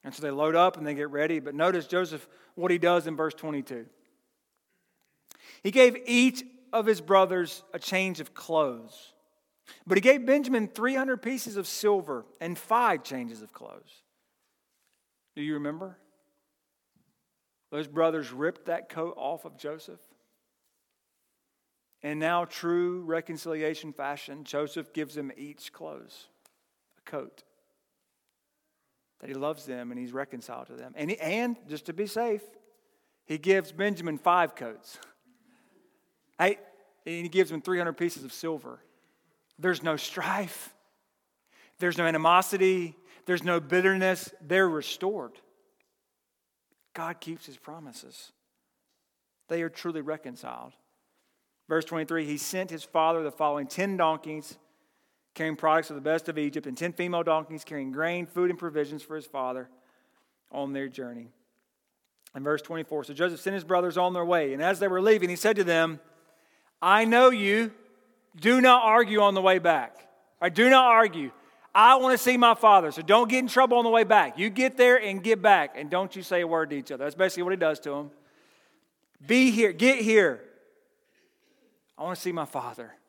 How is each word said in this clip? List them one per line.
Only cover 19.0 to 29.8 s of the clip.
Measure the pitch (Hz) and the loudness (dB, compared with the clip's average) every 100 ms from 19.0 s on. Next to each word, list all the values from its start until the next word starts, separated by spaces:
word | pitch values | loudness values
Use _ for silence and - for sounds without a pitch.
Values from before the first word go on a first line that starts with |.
| 170 - | -10 -8
off | 135 160 | -8 -10
of | 165 147 | -14 -16
Joseph. | 147 156 - - _ _ _ _ _ _ _ _ _ _ _ _ _ _ _ _ _ _ _ _ | -14 -14 -18 -20 _ _ _ _ _ _ _ _ _ _ _ _ _ _ _ _ _ _ _ _
And | 147 151 | -12 -6
now, | 160 175 | -2 -2
true | 170 - 170 175 180 180 | -4 -8 -4 -2 -2 -6
reconciliation | 170 165 165 160 165 156 156 156 156 | -6 -8 -6 -14 -10 -6 -6 -6 -12
fashion, | 143 139 143 - 143 | -12 -10 -10 -14 -18
Joseph | 147 143 147 165 151 | -10 -8 -8 -10 -12
gives | 160 151 151 | -10 -10 -10
them | 139 - | -12 -14
each | 143 147 - | -20 -18 -20
clothes, | - 156 143 113 - - _ _ _ _ _ _ _ | -18 -18 -18 -20 -20 -20 _ _ _ _ _ _ _
a | - | -14
coat. | 151 131 _ _ _ _ _ _ _ _ _ _ _ _ _ _ _ _ _ _ _ | -14 -14 _ _ _ _ _ _ _ _ _ _ _ _ _ _ _ _ _ _ _
That | 139 | -14
he | |
loves | 135 143 151 | -8 -8 -8
them | - 123 | -12 -12